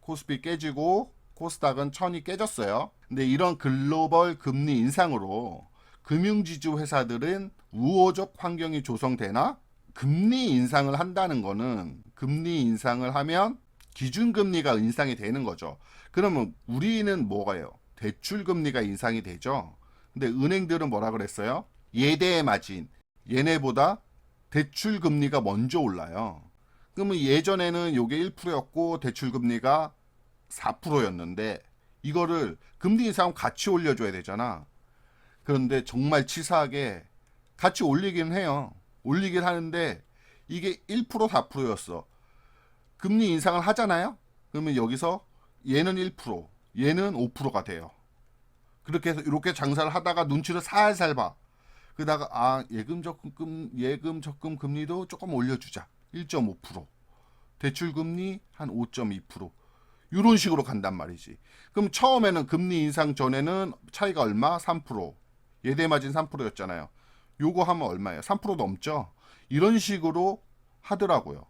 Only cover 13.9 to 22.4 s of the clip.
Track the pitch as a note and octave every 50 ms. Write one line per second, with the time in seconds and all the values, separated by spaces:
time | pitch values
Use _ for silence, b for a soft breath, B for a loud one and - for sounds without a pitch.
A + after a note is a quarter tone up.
13.9 | - - C3+ C3 B2+ F#3+ A3+ A#3+ A3 G#3 G#3 G3 F3+ E3+ D3 C#3+ B2 A2 G#2+ A2+
14.9 | A#2 - D3 C3+ B2 - G#2 G2+ A#2 C#3 C3 G#2+ F2+ D#2 - D#2 C#2+ B B B
15.9 | B B B B B - F#3+ G#3 F3+ C#3+ A#2 F#2 - - _ - A#2 B2+ D#3+ G#3+
16.9 | A3+ A3 G#3+ G3+ G3 F3+ C3 G2+ F#2+ G2+ G2+ G2 G2 F2+ D2+ A1 - - _ _
17.9 | - - - G#2 - - - - F#3+ G#3 G3 E3+ F#3 E3+ D#3 D3 B2+ B2+ A2+ G2+
18.9 | G2 G2+ - A#2+ A2+ A2+ G2+ F#2+ E2+ - - B2 C#3 C3+ F#2+ E2 - - b b
19.9 | b b b b b C3 C3+ A#2+ A#2 B2+ C3+ D3+ F#3 F#3+ F#3 E3 E3+ E3 D#3+ D3
20.9 | A#2 G#2 G#2 A2 A2 A2+ G2 G2+ - - G2+ A2 B2+ E3+ G#3+ - _ - - _
21.9 | - A2+ B2+ C#3+ D#3+ D3+ F3+ F3+ F3+ E3